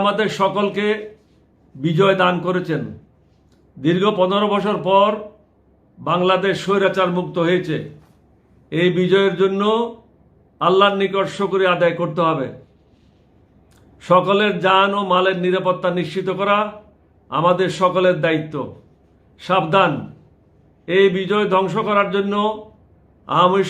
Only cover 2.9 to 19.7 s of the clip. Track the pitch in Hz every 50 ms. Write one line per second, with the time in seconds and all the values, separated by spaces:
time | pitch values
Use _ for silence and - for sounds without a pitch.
2.9 | 104 - - _ _ _ _ _ _ _ _ _ _ _ _ _ _ - 131 151
3.9 | 180 185 196 208 202 175 185 185 190 202 208 208 196 202 180 214 202 170 147 180
4.9 | 196 196 202 208 214 214 - - - _ _ _ _ _ _ _ _ _ _ _
5.9 | _ - 123 143 165 175 180 185 190 175 180 196 180 - - 185 202 196 190 185
6.9 | 185 190 185 180 175 180 175 151 - 175 170 165 185 180 - 156 151 - 151 -
7.9 | - - - _ _ _ _ _ _ _ _ _ _ _ _ _ 151 156 175 180
8.9 | 170 180 185 175 185 196 196 196 180 165 190 190 190 196 202 208 220 233 233 233
9.9 | - - - _ _ _ _ _ _ _ _ _ _ - 147 170 185 190 202 202
10.9 | 196 196 196 190 190 196 190 160 - - 202 190 180 190 190 180 180 165 175 170
11.9 | 165 165 175 170 151 180 170 160 156 139 131 110 - - - _ _ _ _ _
12.9 | _ _ _ _ _ _ _ _ _ _ _ _ _ _ _ _ _ _ _ _
13.9 | _ _ - - 175 180 170 180 202 202 214 208 196 175 165 185 190 190 196 202
14.9 | 196 202 202 185 180 185 185 190 190 175 175 180 180 190 185 185 180 170 - 180
15.9 | 175 180 170 156 - 190 185 190 185 185 202 202 202 208 208 208 - - - -
16.9 | _ _ _ _ _ _ _ _ 131 143 160 175 180 175 190 175 - - 190 180
17.9 | 180 185 185 185 180 156 151 165 160 156 156 151 151 143 123 98 95 - - _
18.9 | _ _ _ _ _ _ _ _ _ _ - - 180 190 185 160